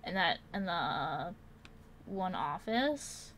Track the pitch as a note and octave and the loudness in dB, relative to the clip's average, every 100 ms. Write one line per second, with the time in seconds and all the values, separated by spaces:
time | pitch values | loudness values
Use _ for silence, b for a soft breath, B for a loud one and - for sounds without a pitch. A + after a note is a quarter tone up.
0 | - F#3+ F3 - - G3 F#3+ F3 C#3 D3+ | 0 4 4 4 -2 -2 0 2 2 2
1 | C#3+ C#3 D#3 A3 - - - - - - | 0 0 -4 -8 -14 -18 -18 -18 -20 -16
2 | - F#3+ F#3 F#3 D3 D#3+ - A3+ C#4 C#4+ | -6 -2 0 0 0 -2 2 4 4 2
3 | - - - | -4 -10 -14